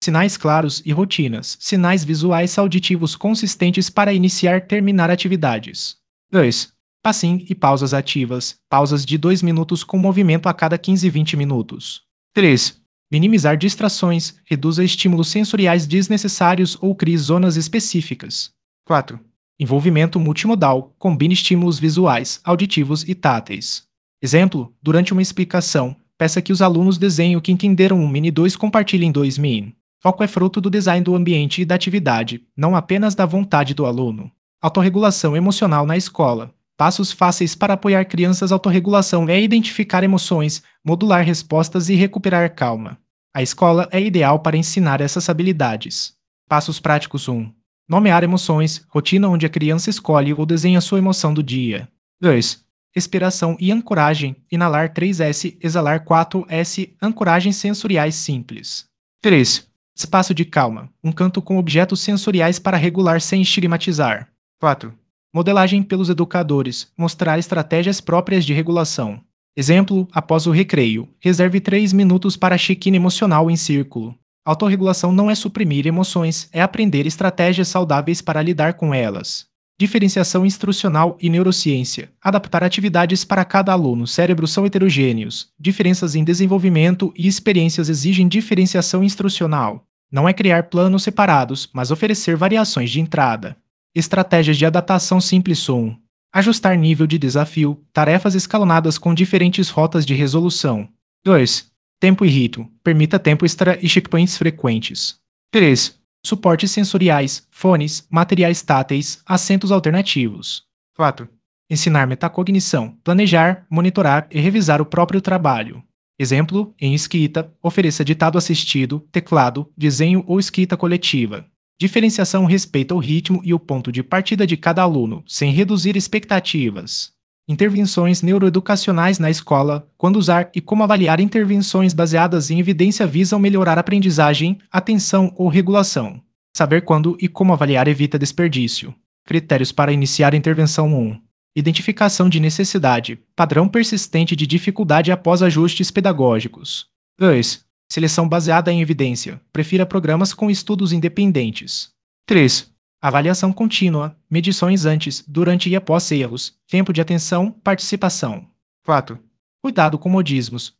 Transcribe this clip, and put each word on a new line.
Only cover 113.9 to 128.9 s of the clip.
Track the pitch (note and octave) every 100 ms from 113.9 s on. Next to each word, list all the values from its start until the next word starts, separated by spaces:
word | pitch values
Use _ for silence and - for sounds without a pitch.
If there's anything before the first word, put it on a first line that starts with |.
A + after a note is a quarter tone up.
| F3+ D#3 C#3+ D3+
e | D3+
revisar | E3 G#3+ D#3+ D3
o | D3+
próprio | - F3 F#3+
trabalho. | F#3+ F#3 D#3 A#2+ A2 A#2+ - _ _ -
Exemplo, | C3 C3+ D#3 G3 G#3 -
em | C#3
escrita, | D3 - E3+ D3+ D#3+ D#3+ _
ofereça | E3+ G3 E3+ D3
ditado | D3 D#3 E3 E3+
assistido, | E3+ D#3+ - C#3 B2+ D3 -
teclado, | F3+ E3+ D#3 B2 B2+ D3+ -
desenho | D3+ C3 D#3+ F#3 F3+
ou | F#3
escrita | F#3+ - F3+ F3
coletiva. | F3 F3 - C#3 A2+ G2 - _ _ -
Diferenciação | F#3 A3+ A3 A3 F3+ F#3+
respeita | F3+ F#3+ - C#3 C3+
o | F3+
ritmo | C#3+ D#3+ E3 F3+
e | F3+
o | E3
ponto | - C3 B2+
de | A#2+
partida | B2+ F#3 F#3+ G#3 F#3+
de | D#3+
cada | F3 E3+
aluno, | F3+ D3 A2+ G2 -
sem | - C#3+
reduzir | C#3+ G3 G3+ F3+ G3
expectativas. | F#3+ G#3+ G#3 F#3+ F#3 D#3 A#2+ G2 F#2+ - - _ _ _ -
Intervenções | D3+ G3+ G3+ G3 - F3 F3
neuroeducacionais | F3 G3 F#3+ F3 F#3+ G3 -